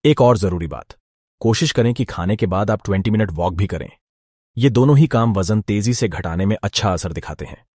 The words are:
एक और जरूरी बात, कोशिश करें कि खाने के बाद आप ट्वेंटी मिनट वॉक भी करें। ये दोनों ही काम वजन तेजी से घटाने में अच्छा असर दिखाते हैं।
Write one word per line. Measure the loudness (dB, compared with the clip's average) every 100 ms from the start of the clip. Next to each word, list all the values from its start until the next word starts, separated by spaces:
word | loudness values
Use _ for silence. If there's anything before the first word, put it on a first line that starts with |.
एक | 2 4
और | 4 4
जरूरी | 0 -4 -8
बात, | -10 -16 -20 _ _ _ _
कोशिश | -2 0 0
करें | 0 0
कि | 0
खाने | -4 -4 -4 -2
के | -2
बाद | -2 -2
आप | -4
ट्वेंटी | -2 -2 0
मिनट | 0 -2
वॉक | -2 -4
भी | -2 -4
करें। | -4 -12 _ _ _ _ _ _ 0
ये | 2
दोनों | 4 6 6
ही | 4
काम | 2 2
वजन | 0 0 -2
तेजी | 0 -2 0
से | -2 -2
घटाने | -4 -6 -2 -2
में | -2
अच्छा | -4 -2 -2
असर | -2 -4
दिखाते | -8 -10 -12
हैं। | -14 -16 _